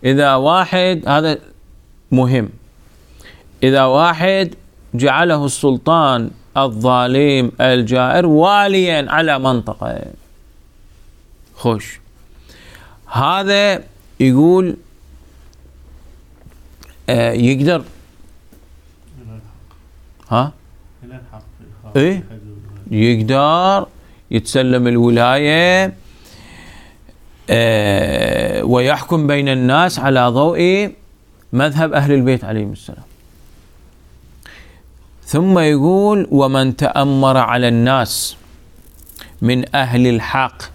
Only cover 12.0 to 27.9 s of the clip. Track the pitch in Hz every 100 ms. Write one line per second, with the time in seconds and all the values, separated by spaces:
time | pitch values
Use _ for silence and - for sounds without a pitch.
12 | - - - - - - - - - -
13 | - 120 139 185 196 202 202 185 - -
14 | - - 131 127 160 185 185 - - -
15 | - - - - - - - - - -
16 | - - - - - - - - - -
17 | - 123 117 117 123 135 143 170 127 -
18 | - _ - - - - - - - _
19 | - 139 117 110 110 - - - - -
20 | - - - 117 139 - - - - -
21 | 120 127 - 110 - - - - - 139
22 | 151 190 - 113 104 101 - - - 107
23 | 113 117 110 131 147 165 185 196 - -
24 | - - - 113 - 139 127 127 123 120
25 | 120 117 120 135 147 156 175 185 190 190
26 | - - - - - - - - - -
27 | - - - - - 113 117 110 104